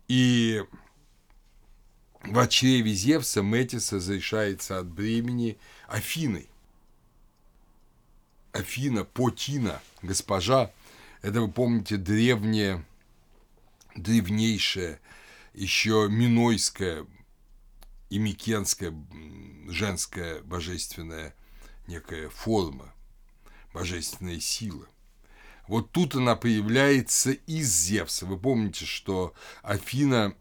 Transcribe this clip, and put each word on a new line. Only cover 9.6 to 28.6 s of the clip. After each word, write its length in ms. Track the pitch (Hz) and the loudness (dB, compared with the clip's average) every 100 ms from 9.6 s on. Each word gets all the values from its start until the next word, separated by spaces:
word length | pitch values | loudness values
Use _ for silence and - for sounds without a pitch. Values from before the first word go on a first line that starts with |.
| 104 69 - - | -2 -4 -14 -14
госпожа, 720 | 90 95 - 95 95 131 - - - - - - | -4 -4 0 -2 4 2 2 -6 -20 -20 -20 -10
это, 200 | 101 117 | -2 0
вы 100 | 110 | 0
помните, 460 | 123 120 117 95 104 | 0 2 0 0 -4
древняя, 880 | 92 110 123 113 110 107 101 90 - _ _ _ _ _ _ _ _ _ - 101 | 2 4 4 4 2 2 0 -2 -8 _ _ _ _ _ _ _ _ _ -18 -10
древнейшая, 1080 | 90 117 92 107 113 98 - 95 85 71 - - - - - | 2 2 4 0 2 0 -2 -2 -6 -8 -20 -20 -20 -20 -20
еще 540 | - 92 - 110 110 104 | -8 -2 0 4 4 4
минойская 1000 | 110 120 117 117 107 - - 92 78 - - - _ _ - - - - - - | 4 4 6 6 4 0 -2 -4 -4 -10 -20 -20 _ _ -20 -20 -20 -20 -20 -8
и 100 | 101 | -2
микенская, 720 | 107 - 113 110 95 - 87 | -2 -4 -2 -2 -2 -4 -6
м, 760 | 78 71 78 78 80 80 - 80 | -8 -16 -18 -18 -18 -18 -18 -10
женская 720 | 87 104 85 - 92 85 78 | -4 -2 -2 -6 -6 -8 -8
божественная 920 | 80 87 82 85 - 90 80 80 76 - - - - - - | -8 -8 -6 -8 -8 -10 -12 -12 -14 -16 -20 -20 -20 -20 -14
некая 420 | 85 - 80 76 | -14 -10 -12 -12
форма, 640 | - 110 107 82 65 - - - - - _ - - - | -8 0 0 0 -6 -18 -20 -20 -20 -20 _ -20 -20 -14
божественная 640 | 85 87 87 - - 92 85 | -8 -6 -6 -8 -8 -10 -6
сила. 480 | - - 107 71 - _ - _ - - - - - | -6 -4 -6 -10 -16 _ -20 _ -20 -20 -20 -20 -2
Вот 240 | 113 - | -2 0
тут 240 | 170 165 131 | 0 2 2
она 200 | 123 110 | 2 2
появляется 960 | 120 107 107 127 143 135 - - 131 | 2 2 4 4 6 4 4 0 0
из 360 | 139 - 160 135 | -2 -4 -2 0
Зевса. 580 | 95 90 104 80 - 90 | 2 2 0 0 -6 -6
Вы 120 | 92 | -2
помните, 480 | 131 120 | 0 0